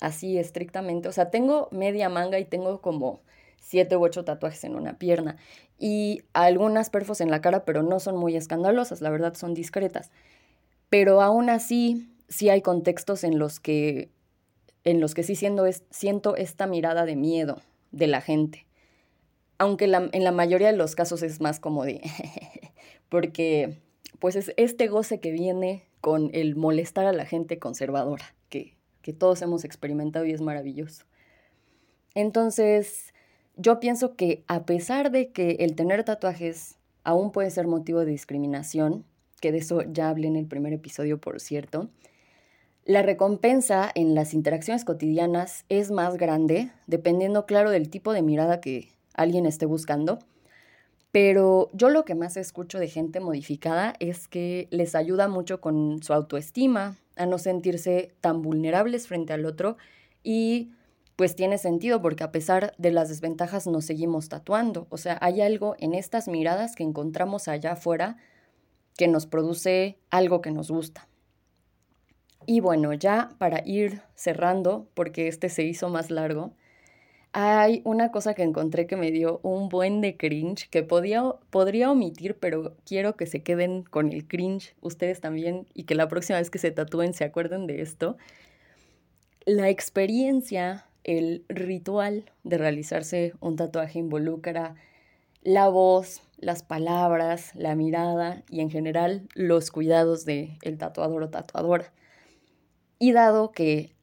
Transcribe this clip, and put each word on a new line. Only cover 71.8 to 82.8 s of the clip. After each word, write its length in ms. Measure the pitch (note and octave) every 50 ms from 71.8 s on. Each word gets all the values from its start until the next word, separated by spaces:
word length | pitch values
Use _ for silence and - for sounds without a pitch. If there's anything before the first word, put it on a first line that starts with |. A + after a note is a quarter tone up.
| _ _ _ _ _ _ _ _ _ _ _ _ -
Y 140 | - A#3 A3+
bueno, 340 | F#3 F3+ E3 D#3 D3+ D3 D3
ya 360 | D3 F3+ G3 G#3 A3+ A#3+ A#3 - -
para 240 | F#3+ E3+ E3 D#3 -
ir 340 | - G3 G3+ G#3 G3+ G3+ G3+ - _ _
cerrando, 760 | - - F3 D#3+ - E3+ F3 F#3 F#3+ F#3 F3 G3+ A3 G#3+ - _
porque 340 | - F3 D#3+ D#3+ E3+ E3 D#3+
este 200 | D#3+ D#3+ - F3+
se 160 | F3 - D#3+
hizo 240 | D#3+ E3+ - - F3+
más 220 | F3 E3 D#3+ -
largo, 440 | E3+ D#3+ D#3 D#3 D3+ D3+ E3 - - _ _ _ _ _ _ _ _ _ _ _ _ _ _ _
hay 500 | - G3+ G3+ G#3 G#3+ G#3+ G#3+ A3 A#3 A3+ -
una 260 | A3 A3 A3+ A#3 A#3
cosa 240 | A#3 G#3+ G#3 G#3+ G#3
que 80 | F#3
encontré 440 | F3 D#3+ D#3 D#3 D#3 D#3+ E3 E3+ E3+
que 100 | E3+ F#3+
me 140 | F#3+ E3+ D#3+
dio 300 | D#3+ D#3+ E3 E3 E3+ -
un 260 | - F#3 F#3 F#3+ G3 F#3+
buen 320 | F3+ F3+ F#3 F#3+ G#3 G#3+
de 160 | G#3 G3 F3+
cringe, 520 | - - D#3 D3+ D3+ D#3 F3 G3 - - -
que 120 | - E3
podía, 400 | D#3+ D#3+ F3 F3 F3 G3+ G#3+ A#3 B3+ B3+ B3+ - _ _
podría 400 | - F#3+ F#3+ G3 G3 A3+ B3 C4
omitir, 460 | C#4+ C4 G#3+ E3+ D#3 - D#3+ F3 - -
pero 380 | - F3 D#3+ D#3+ D#3+ - - _